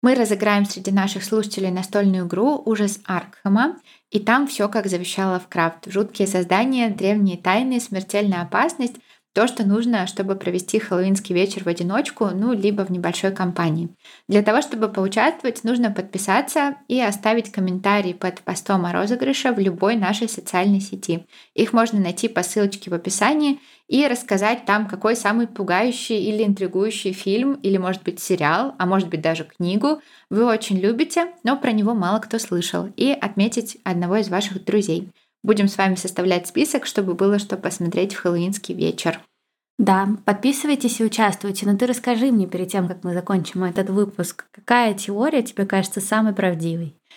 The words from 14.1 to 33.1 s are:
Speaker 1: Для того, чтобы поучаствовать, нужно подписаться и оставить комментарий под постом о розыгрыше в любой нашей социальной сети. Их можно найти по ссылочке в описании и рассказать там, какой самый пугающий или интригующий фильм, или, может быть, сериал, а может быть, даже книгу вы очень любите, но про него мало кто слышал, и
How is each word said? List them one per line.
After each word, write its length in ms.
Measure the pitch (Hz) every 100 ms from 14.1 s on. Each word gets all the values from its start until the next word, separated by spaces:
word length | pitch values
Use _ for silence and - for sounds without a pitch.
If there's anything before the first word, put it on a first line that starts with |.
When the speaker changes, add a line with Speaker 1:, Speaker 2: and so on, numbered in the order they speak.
| - _
Speaker 1:
Для 140 | 202
того, 180 | 214 226
чтобы 300 | 302 233 214
поучаствовать, 760 | 196 190 208 254 311 262 240
нужно 260 | 226 240 240
подписаться 880 | 202 190 190 196 196 277 320 285 285 _
и 140 | 254
оставить 500 | 233 202 214 226 226
комментарий 640 | - 185 185 196 208 190
под 300 | 175 185 185
постом 420 | - 175 - 196
о 80 | 175
розыгрыше 600 | 180 202 247 262 269 262
в 60 | 220
любой 380 | 196 175 196 226
нашей 320 | 185 208 226
социальной 520 | - - 185 190 196
сети. 440 | 196 190 - 170 - - -
Их 180 | - 220
можно 260 | 226 226 214
найти 300 | 185 180 233
по 140 | -
ссылочке 480 | 180 - 202 196 -
в 40 |
описании 640 | 175 180 185 208 302 294 285 - _ _
и 180 | 254 294
рассказать 600 | 247 - 196 208 254 -
там, 200 | 202 208
какой 300 | - 214 226
самый 300 | 208 226 233
пугающий 760 | - 190 180 240 247 - 220
или 220 | 196 214
интригующий 680 | 208 196 185 185 208 214 196
фильм, 400 | 185 - 202 269
или, 240 | 277 202 190
может 240 | 180 190
быть, 180 | - 202
сериал, 540 | - 185 147 165 269 -
а 80 |
может 240 | 180 190 175
быть, 140 | 165
даже 220 | 160 165
книгу 580 | 151 _ 175 196 277 302 - - _
вы 160 | 196
очень 340 | 240 220 220 190
любите, 540 | 190 233 320 - 349 -
но 140 | 226 -
про 160 | 269
него 220 | 214 208
мало 240 | 233 180 214
кто 200 | 214 226
слышал, 520 | 220 175 170 180 180 -
и 160 | 262